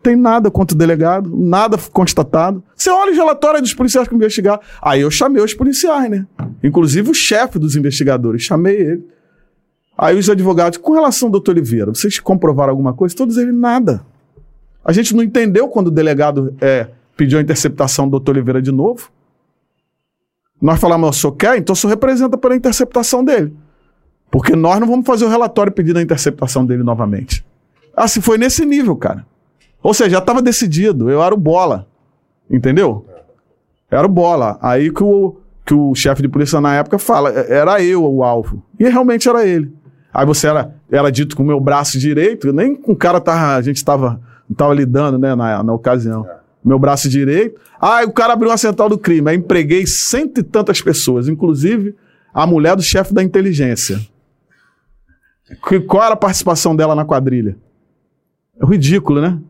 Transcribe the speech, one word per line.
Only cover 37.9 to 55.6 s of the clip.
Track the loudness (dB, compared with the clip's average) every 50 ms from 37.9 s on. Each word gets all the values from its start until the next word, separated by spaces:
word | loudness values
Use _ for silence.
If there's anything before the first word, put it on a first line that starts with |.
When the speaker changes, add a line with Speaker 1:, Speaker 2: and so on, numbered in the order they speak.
| 0 2 0
Speaker 1:
o | 0 0 0 0
alvo." | 0 0 -2 -2 -6 -10 -10 -12 _ -2 0
E | 2
realmente | 2 4 4 2 2 0 2 2
era | 2 2 2 2
ele. | 2 0 0 -4 -4 -10 -20 _ -20 _ _ _ _ -2
Aí | 0 2
você | 2 0 0 0
era, | 0 0 0 -2 -4 -10 -20 _ _
era | 0 0 2 0
dito | 0 -2 -4 -4 -2
com | -2 -2
o |
meu | 0 0 0
braço | 0 0 0 0 0 -2 -4
direito, | -2 -2 0 0 2 0 0 -2 -2 -4 -2 0
nem | 0 0 -2 -2
com | -4 -2 -2
o | -2
cara | 0 2 2 0 2
tava, | 0 0 0 0 0 0 0
a | 0
gente | -2 -2 -4 -4 -2
tava, | -2 0 0 0 -2 -4 -6 -12 -20 -20 _ _ _ -4
tava | -2 0 2 2
lidando, | 2 0 0 0 0 0 0 0
né, | 0 0 0 0
na, | -2 -2 -2 -2 -2 -2
na | -2 -4
ocasião. | -2 0 0 0 0 -2 -4 -6 -6 -8
Speaker 2:
É. | -12 -16 -20 _ _ _ _ _
Speaker 1:
Meu | 2 2
braço | 2 2 2 0 0 -2 -2
direito. | 0 0 0 0 0 0 -2 -2 -6 -16 _ _ _ -2
Ah, | 0 2 2 2 0
o | 0
cara | 0 0 0 2 2
abriu | 2 2 0
uma | 0
central | 0 0 -2 0 0 0
do | 0 0
crime. | -2 0 0 0 2 2 0
Aí | 0
empreguei | -2 0 0 0 0 2 2 0 0 0
cento | -2 -4 -4 -4 -4 -4 -4 -4 -2 -4 -4
e | -4
tantas | 0 -2 -2 0 0 -2 -2
pessoas, | 0 -2 -2 0 0 -2 -2 0 -2
inclusive | -2 -4 -2 0 -2 0 0 0 0 0 0 -4 -6 -8 _ _ _ _ _ _ _ _
a | -2 0
mulher | 2 2 2 4 2 2
do | 2 0
chefe | 0 0 -2 0 0 0
da | 0 0
inteligência. | 2 0 0 0 0 0 0 0 -2 -2 -4 -4 -6 -6 -8 -8 -12 _ _ _ _ _ _ _ _ _ _ _ _ _ _ _ _ _ _ _ _ _ _ _ _ _ _ _ _ -20 -12